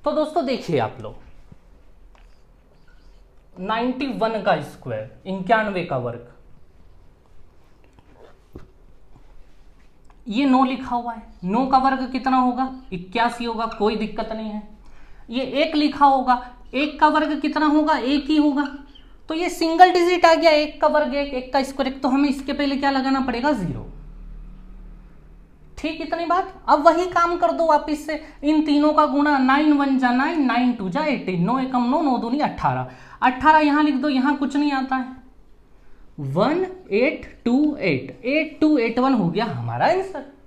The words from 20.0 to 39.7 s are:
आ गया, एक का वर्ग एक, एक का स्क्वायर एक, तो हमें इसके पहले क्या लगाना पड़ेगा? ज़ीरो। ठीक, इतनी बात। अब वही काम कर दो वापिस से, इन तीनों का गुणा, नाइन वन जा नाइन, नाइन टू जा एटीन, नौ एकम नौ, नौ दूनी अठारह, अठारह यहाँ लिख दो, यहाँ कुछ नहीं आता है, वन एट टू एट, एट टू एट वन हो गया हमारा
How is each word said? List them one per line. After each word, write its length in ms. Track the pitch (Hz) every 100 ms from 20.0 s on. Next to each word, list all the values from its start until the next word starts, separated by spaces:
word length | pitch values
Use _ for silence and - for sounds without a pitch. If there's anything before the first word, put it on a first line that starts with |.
| 349 359 349
आ 80 |
गया, 180 | 320 330
एक 280 | 302 302 -
का 60 | 311
वर्ग 260 | 302 269 285
एक, 180 | 285
एक 180 | 254 254
का 100 | 269
स्क्वायर 300 | 262 - 262
एक, 80 | 262
तो 80 | 277
हमें 200 | 269 285
इसके 240 | 262 -
पहले 220 | 285 285 269
क्या 140 | 277
लगाना 280 | 269 269 269
पड़ेगा? 300 | 262 233 285
ज़ीरो। 360 | 247 170 117 - - - - - - - - - - - - - - - - - - - -
ठीक, 240 | 302 320
इतनी 240 | 311 330 330
बात। 280 | 359 381 - -
अब 160 | 294
वही 240 | 320 320 359
काम 280 | 349 339 349
कर 140 | 339
दो 140 | 277 330
वापिस 400 | 294 294 294 -
से, 160 | 302 - -
इन 180 | 285 311
तीनों 280 | 302 285 302
का 120 | 302 302
गुणा, 300 | 277 294 277
नाइन 340 | 262 277 302
वन 240 | 285 277 262
जा 120 | 254
नाइन, 340 | 247 294 339 254
नाइन 260 | 233 247
टू 160 | - 185
जा 140 | 269 311
एटीन, 360 | 247 - 180
नौ 140 | 185 262
एकम 260 | 262 254 240
नौ, 160 | 302
नौ 160 | 302 233
दूनी 200 | 226 277
अठारह, 480 | 247 - 151 127 127 - - -
अठारह 360 | 254 254 302 311
यहाँ 240 | 302 294
लिख 120 | 302 262
दो, 140 | 294
यहाँ 260 | 262 262 285
कुछ 180 | 285 285
नहीं 160 | 294
आता 220 | 269 262 262
है, 200 | 254 - - - - - - - - - - -
वन 480 | 135 147 233 339 370 - -
एट 340 | 196 269 - - - 233
टू 300 | 254 302 -
एट, 440 | 185 147 - - 247
एट 320 | 302 311 -
टू 180 | 311 294
एट 220 | 226 226
वन 140 | 262
हो 140 | 247 170
गया 180 | 170 226
हमारा 380 | 123 117